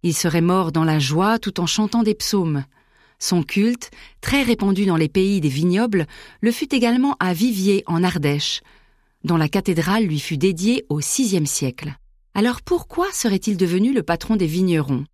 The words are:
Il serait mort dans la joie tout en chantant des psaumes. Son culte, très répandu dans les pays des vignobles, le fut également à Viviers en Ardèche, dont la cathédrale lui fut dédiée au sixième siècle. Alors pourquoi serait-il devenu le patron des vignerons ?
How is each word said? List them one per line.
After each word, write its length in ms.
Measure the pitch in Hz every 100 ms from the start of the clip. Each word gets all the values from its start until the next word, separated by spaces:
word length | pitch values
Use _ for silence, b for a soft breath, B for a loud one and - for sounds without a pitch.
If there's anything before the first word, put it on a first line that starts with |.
| 175
Il 80 |
serait 280 | 156 175 170
mort 320 | 170 185 170
dans 100 | 160
la 160 | 160 156
joie 400 | 135 156 196 226
tout 220 | 208 -
en 40 | 170
chantant 380 | - 208 233
des 100 | 220
psaumes. 520 | 214 - 202 165 143 135 b b b b b
Son 220 | - 180
culte, 480 | - 202 220 240 - B B B
très 240 | - 277
répandu 420 | 240 226 196 196 196
dans 120 | 165
les 100 | 156
pays 320 | 190 190 202
des 80 | 151
vignobles, 600 | 135 175 185 240 196 151 B B B
le 100 | 220
fut 240 | 233 294 269
également 400 | 233 247 277 -
à 120 | 185
Viviers 500 | 170 247 202 190 196 -
en 160 | 165
Ardèche, 560 | 180 165 143 143 - - b b b b b b
dont 140 | - 165
la 100 | 151
cathédrale 560 | 196 190 165 160 214
lui 160 | 202 151
fut 160 | - 151
dédiée 500 | 185 165 202 240 -
au 100 | 147
sixième 460 | 139 - 247 185 147
siècle. 500 | - 135 - 143 139 _ _ _
Alors 280 | 196 233 240
pourquoi 460 | - 349 - - 381
serait-il 420 | - 233 190 - 190
devenu 380 | 180 180 233
le 100 | 262
patron 320 | - 170 - 220
des 100 | 170
vignerons ? 600 | 170 185 160 139 127 147